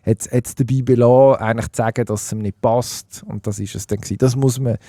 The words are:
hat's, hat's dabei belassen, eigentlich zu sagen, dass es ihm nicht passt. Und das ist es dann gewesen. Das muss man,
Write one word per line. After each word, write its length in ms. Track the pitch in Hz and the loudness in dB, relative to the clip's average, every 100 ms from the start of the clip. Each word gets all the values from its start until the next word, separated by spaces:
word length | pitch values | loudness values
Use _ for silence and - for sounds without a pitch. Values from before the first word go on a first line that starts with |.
hat's, 280 | - 113 - | -2 -2 0
hat's 240 | 123 - - | -2 -2 -4
dabei 260 | 123 131 | 0 0
belassen, 600 | 123 120 120 127 135 127 | 2 4 6 8 6 4
eigentlich 300 | 110 113 120 | 0 -2 -4
zu 60 | - | -2
sagen, 280 | 113 123 113 | -2 -2 -4
dass 200 | 107 - | -4 -6
es 60 | |
ihm 80 | 107 | -6
nicht 200 | 104 - | -6 -2
passt. 640 | 120 120 - - - - - | 0 0 -2 -10 -16 -20 -14
Und 180 | 104 107 | -10 -8
das 140 | 104 | -8
ist 160 | 104 101 | -8 -10
es 100 | - | -8
dann 140 | 104 | -8
gewesen. 180 | - 104 | -6 0
Das 180 | 127 131 | 0 2
muss 240 | 135 123 | 0 0
man, 180 | 127 107 | -2 -4